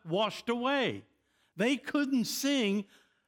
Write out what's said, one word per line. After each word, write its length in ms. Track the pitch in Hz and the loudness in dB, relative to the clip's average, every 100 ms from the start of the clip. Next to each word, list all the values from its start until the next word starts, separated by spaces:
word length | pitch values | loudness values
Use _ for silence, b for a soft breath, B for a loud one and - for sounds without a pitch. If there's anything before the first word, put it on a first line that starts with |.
washed 440 | 165 175 214 - - | -4 -2 0 -2 -4
away. 560 | 233 247 277 220 101 - _ _ _ _ - | -2 0 0 0 -2 -10 _ _ _ _ -2
They 200 | 220 277 | 0 0
couldn't 480 | - 302 277 269 | 0 0 2 2
sing 600 | 214 - 277 277 208 202 196 b b b | 0 -2 0 2 2 0 -4 b b b